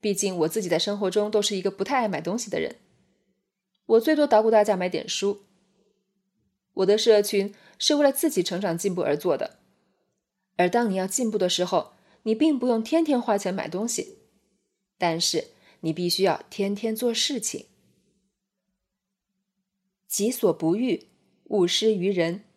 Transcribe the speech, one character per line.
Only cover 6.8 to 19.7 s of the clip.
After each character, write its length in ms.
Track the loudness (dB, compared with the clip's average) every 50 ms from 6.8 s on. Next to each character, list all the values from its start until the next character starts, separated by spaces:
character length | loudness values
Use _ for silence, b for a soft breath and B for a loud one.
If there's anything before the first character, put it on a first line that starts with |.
| 2
的 120 | 2 2 2
社 240 | 6 6 6 6 4
群 320 | 2 0 -2 -2 -2 b b b b b b
是 160 | 0 2 2
为 80 | 4 4
了 80 | 2
自 180 | 2 2 0 0
己 140 | 0 0 -2
成 180 | -2 -2 -4
长 160 | -2 -2 -4
进 160 | -2 -2 -4 -2
步 100 | -2 0
而 140 | 0 -2
做 200 | 0 0 -2 -2
的。 220 | 0 -2 -8 -8 _ _ _ _ _ _ _ _ _ _ _ _ _ _ _ _ _ _ _ _
而 120 | 0 0 2
当 220 | 2 0 0 0
你 60 | -2
要 100 | -2 -4
进 240 | -2 -2 -2 -2 0
步 80 | 0 0
的 100 | 0 0
时 160 | 0 0 -2
候， 280 | 0 0 -2 -2 b b b b b b b b
你 100 | -2 0
并 240 | 2 2 2 2 2
不 80 | 2
用 160 | 0 0 0 0
天 220 | 0 2 0 2
天 160 | 2 0 0
花 180 | 2 0 0 0
钱 160 | 0 -4 -4
买 140 | -4 -8 -6
东 180 | -6 -6 -6
西， 320 | -4 -4 -6 -8 -10 -14 -20 _ _ _ _ _ _ _ _ _ _ _ _ _ _ _ _
但 220 | -2 -2 -2 0
是 280 | -2 -2 -2 -4 -6 b b b b b b b
你 120 | b -6 -4
必 160 | -2 -2 -2
须 160 | 0 0 2
要 180 | 0 0 0 -6 _
天 240 | -6 -6 -4 -4 -4
天 220 | -4 -4 -4 -4
做 180 | -2 -2 -2 0
事 240 | 0 -2 -2 -2 -4
情。 280 | -6 -6 -8 -8 -14 _ _ _ _ _ _ _ _ _ _ _ _ _ _ _ _ _ _ _ _ _ _ _ _ _ _ _ _ _ _ _ _ _ _ _ _ _ _ _ _ _